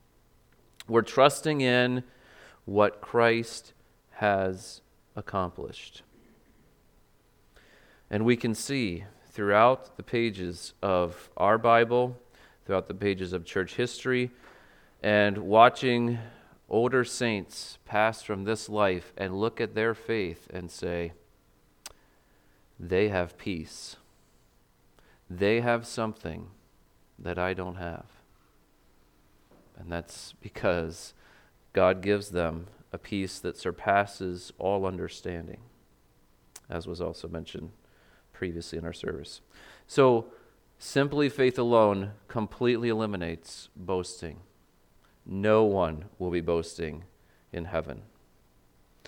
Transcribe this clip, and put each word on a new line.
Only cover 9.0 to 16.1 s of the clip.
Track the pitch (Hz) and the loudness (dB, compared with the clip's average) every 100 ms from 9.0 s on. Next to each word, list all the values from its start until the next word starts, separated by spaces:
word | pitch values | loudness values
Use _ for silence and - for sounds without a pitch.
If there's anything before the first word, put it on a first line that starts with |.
| 101 - _ | -10 -20 _
throughout | - 101 104 120 131 - - | -4 2 6 6 4 -4 -18
the | |
pages | - 120 117 95 87 87 - - | -6 -2 -2 -4 -8 -10 -14 -6
of | 98 90 87 85 - - | 0 0 0 -4 -12 0
our | 98 113 | 2 4
Bible, | 117 117 117 123 123 123 _ - - _ | 6 4 4 2 0 -4 _ -20 -20 _
throughout | - 95 - | -4 -2 -2
the | |
pages | 95 101 92 90 | -2 -2 -2 -4
of | 90 | -6
church | 85 98 90 | -4 -4 -4
history, | - 120 - 131 127 123 - - - - - _ _ | -4 -6 -4 -2 -2 -2 -8 -20 -20 -20 -20 _ _
and | 104 104 104 92 | 2 4 4 2
watching | 87 110 120 - 131 120 120 | 4 8 8 6 0 2 0